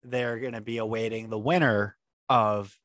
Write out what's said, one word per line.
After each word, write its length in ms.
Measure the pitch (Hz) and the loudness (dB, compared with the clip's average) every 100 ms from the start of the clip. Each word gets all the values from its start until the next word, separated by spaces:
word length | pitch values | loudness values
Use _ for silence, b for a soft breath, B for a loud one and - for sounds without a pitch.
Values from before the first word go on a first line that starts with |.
They're 380 | 123 123 120 117 | -4 -4 -2 -4
gonna 200 | 127 117 | -6 -8
be 180 | 107 117 | -8 -6
awaiting 520 | 110 113 113 113 113 | -4 -2 -4 -6 -6
the 80 | 110 | -4
winner 580 | 113 180 147 104 104 - _ _ _ | 0 4 4 4 0 -6 _ _ _
of 480 | 123 107 104 98 - | 4 4 0 -4 -16